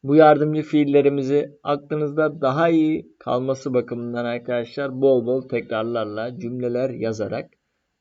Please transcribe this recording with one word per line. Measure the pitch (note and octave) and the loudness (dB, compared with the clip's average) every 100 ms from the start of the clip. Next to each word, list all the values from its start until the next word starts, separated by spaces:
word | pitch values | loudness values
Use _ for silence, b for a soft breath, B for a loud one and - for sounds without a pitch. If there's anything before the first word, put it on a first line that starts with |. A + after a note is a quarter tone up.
Bu | C#3 D3+ | 4 8
yardımcı | D#3 D3 D3+ D#3 | 8 8 2 -2
fiillerimizi | D3+ D3+ D3 C#3+ C#3 C#3+ C3 C#3+ C#3+ - | 0 0 4 4 4 0 0 0 -2 -8
aklınızda | - C#3+ C#3+ D3+ D3+ D3+ D#3 D3+ | -6 -6 -4 -4 -4 -2 -2 0
daha | C3+ C#3 E3 | -2 0 2
iyi | E3 D#3 D#3+ - _ | 4 2 0 -6 _
kalması | - B2 C3 C3+ C#3 | -4 -2 -2 -4 0
bakımından | B2 A#2+ A#2+ A#2+ A#2+ | -2 -2 -8 -6 -6
arkadaşlar | A#2+ A#2+ A#2+ B2 A#2 - C#3 B2+ | -4 -6 -4 -4 -4 -6 -6 0
bol | C3+ B2+ A#2 | 4 4 2
bol | C3 C3 | -4 -2
tekrarlarla | A#2+ - A2 A2+ A#2 G#2+ G#2 A#2 A#2+ | -6 -4 -4 -2 -4 -4 -6 -8 -8
cümleler | A#2 B2 B2 A#2+ C3 | -10 -6 -4 -4 -4
yazarak | A#2+ A2+ A2 G2+ A#2 D#3 _ _ _ _ _ | -4 -6 -4 -6 -6 -10 _ _ _ _ _